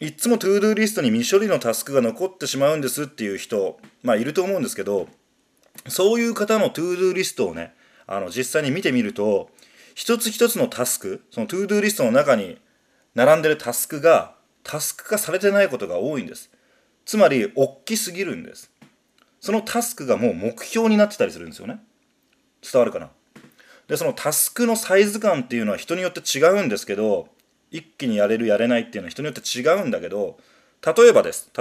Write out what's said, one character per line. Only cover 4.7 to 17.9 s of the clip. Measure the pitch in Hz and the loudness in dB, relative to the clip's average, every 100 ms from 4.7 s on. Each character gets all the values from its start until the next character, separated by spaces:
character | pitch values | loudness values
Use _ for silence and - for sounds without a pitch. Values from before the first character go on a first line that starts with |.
| - | -6
け | |
ど、 | 95 101 82 _ _ _ _ _ _ - - | -4 -4 -4 _ _ _ _ _ _ -20 -8
そ | 151 196 | 0 2
う | 233 | 2
い | 233 | 0
う | |
方 | 226 208 220 | -2 0 2
の | 175 | 0
ト | - | -2
ゥ | 175 | -4
ー | 180 | -2
ド | 185 | 0
ゥ | |
ー | |
リ | 180 | 0
ス | 180 | -4
ト | - 98 | -2 -4
を | |
ね、 | 82 85 _ _ _ - | -4 -12 _ _ _ -10
あ | 98 | -8
の、 | 90 | -6
実 | 110 127 156 | -6 -2 -2
際 | |
に | 143 | -2
見 | 151 | -2
て | 156 | 0
み | 127 | 0
る | 104 | 0
と、 | 101 104 98 - _ _ _ - | -2 0 0 -2 _ _ _ -20
一 | - - 233 | -6 -2 0
つ | 226 | -2
一 | - 233 | -4 -4
つ | 202 | -2
の | - | -4
タ | - 123 | -2 -4
ス | - | -4
ク、 | 98 90 _ | -8 -12 _
そ | 120 | -10
の | 107 | -6
ト | 190 | -6
ゥ | |
ー | 202 | -2
ド | 208 | 0
ゥ | |
ー | |
リ | 208 | 0
ス | - | 0
ト | |
の | 123 | 2
中 | 127 147 113 | 4 4 2
に | 92 82 _ _ _ _ _ | 0 -12 _ _ _ _ _
並 | 117 131 160 | 2 6 6
ん | |
で | 156 | 4
る | 151 | 0
タ | 120 | -4
ス | - - | -6 -6
ク | 151 | 0
が、 | 160 123 78 - _ _ | 4 4 2 -12 _ _
タ | - 151 | -12 -8
ス | - - | -8 -8
ク | - | -4
化 | 208 | -4
さ | - | -2
れ | 185 | 0
て | 202 | 2
な | 202 | 4
い | 190 | 2
こ | 127 | 0
と | 95 | -4
が | 87 | -4
多 | 127 139 | -4 -4
い | |
ん | 82 | -8
で | |
す。 | - - _ _ _ _ _ | -14 -20 _ _ _ _ _
つ | - 214 | -4 4
ま | 175 | 6
り、 | 131 101 | 6 0
大 | 139 135 - | 0 0 -2
き | - | -6